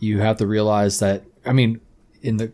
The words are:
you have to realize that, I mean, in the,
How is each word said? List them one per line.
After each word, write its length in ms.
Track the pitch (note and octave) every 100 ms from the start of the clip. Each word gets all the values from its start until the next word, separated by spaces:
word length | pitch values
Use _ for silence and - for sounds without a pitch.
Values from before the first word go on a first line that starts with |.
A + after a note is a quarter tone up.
you 180 | G#2+ G#2
have 200 | G#2+ A2
to 80 | G#2
realize 500 | G#2+ G#2+ G#2 G2+ -
that, 240 | G2+ G2 - _ -
I 60 |
mean, 280 | C3+ A2+ A2+ - _ _ _
in 140 | B2+ A2
the, 160 | A2+